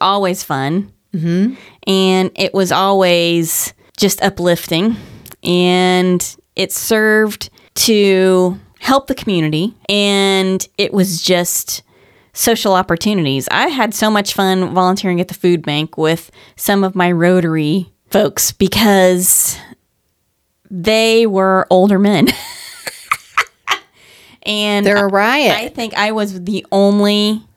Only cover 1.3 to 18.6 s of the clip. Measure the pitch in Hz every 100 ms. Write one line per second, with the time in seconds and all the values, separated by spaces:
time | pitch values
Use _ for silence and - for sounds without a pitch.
1.3 | 170 208 262 - _ - 190 190 185 185
2.3 | - 190 190 185 170 190 196 185 175 170
3.3 | 170 165 - - - _ - 202 - 196
4.3 | 190 180 175 - 165 208 226 - - -
5.3 | - - 175 180 180 180 180 185 180 -
6.3 | - _ - 190 - - 220 214 214 214
7.3 | 208 - _ _ - - 214 202 190 185
8.3 | 185 185 190 - _ - 269 269 262 -
9.3 | 185 156 151 196 - - 208 202 196 196
10.3 | 190 190 190 - - 202 202 190 175 -
11.3 | 180 175 - - - - _ _ _ _
12.3 | - - 220 214 185 190 165 208 208 151
13.3 | 135 131 160 277 269 220 - 214 214 202
14.3 | - 190 185 185 180 185 190 196 175 180
15.3 | - 180 175 151 147 156 - 156 165 -
16.3 | _ - - - 202 190 185 175 175 170
17.3 | 185 170 160 151 180 175 _ _ 196 214
18.3 | 196 - -